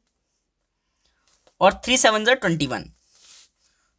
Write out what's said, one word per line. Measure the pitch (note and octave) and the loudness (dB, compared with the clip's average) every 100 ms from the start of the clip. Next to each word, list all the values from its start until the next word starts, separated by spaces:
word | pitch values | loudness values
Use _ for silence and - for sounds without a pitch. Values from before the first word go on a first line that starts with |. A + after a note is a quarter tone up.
| _ _ _ _ _ _ _ _ _ _ _ _ _ _ _ - | _ _ _ _ _ _ _ _ _ _ _ _ _ _ _ 0
और | F#3 | 0
थ्री | G3+ - B3+ | 0 -2 2
सेवन | A#3+ G#3+ G#3+ | 2 2 0
जा | |
ट्वेंटी | B3+ G3 E3 C#3+ | 0 -2 -4 -4
वन। | A2+ - _ _ _ - - _ _ _ _ _ | -8 -12 _ _ _ -20 -20 _ _ _ _ _